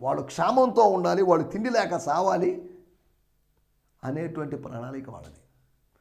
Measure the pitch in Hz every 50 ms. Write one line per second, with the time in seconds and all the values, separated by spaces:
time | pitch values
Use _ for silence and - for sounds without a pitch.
0 | 123 135 143 147 135 - - - 165 202 254 262 254 240 190 233 220 202 190 185
1 | 175 170 175 190 190 180 170 160 - - - 208 220 254 240 220 190 165 175 160
2 | - 147 151 175 190 190 180 170 175 359 - - - - - - - _ _ _
3 | _ _ _ _ _ _ _ _ _ _ _ _ _ _ _ _ _ _ _ _
4 | - 131 143 156 170 160 - 156 151 135 147 - - - 120 117 120 131 135 135
5 | 135 117 107 80 76 76 73 _ _ _ _ _ _ _ _ _ _ _ _ _